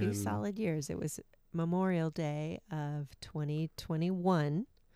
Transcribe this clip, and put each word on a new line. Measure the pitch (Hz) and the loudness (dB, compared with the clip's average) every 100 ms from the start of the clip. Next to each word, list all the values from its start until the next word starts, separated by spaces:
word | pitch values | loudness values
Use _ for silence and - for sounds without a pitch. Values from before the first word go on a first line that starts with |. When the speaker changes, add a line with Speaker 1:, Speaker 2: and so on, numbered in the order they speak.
| 98 | 0
Speaker 1:
And | - | 0
Speaker 2:
solid | 101 104 208 202 | 0 0 -2 -2
years. | 208 156 143 | 0 0 -2
It | - | -4
was | 156 - - _ _ | -4 -6 -14 _ _
Memorial | 165 165 180 190 175 160 | -2 2 2 4 4 2
Day | 156 151 147 156 175 - | 0 -2 -2 -4 -6 -6
of | 156 147 147 143 - | -4 -2 -4 -6 -10
twenty | - 151 147 151 160 - | -8 -4 -2 0 -2 -4
twenty-one | - 160 175 185 180 175 147 156 254 - _ | -2 0 2 2 4 4 4 0 -2 -10 _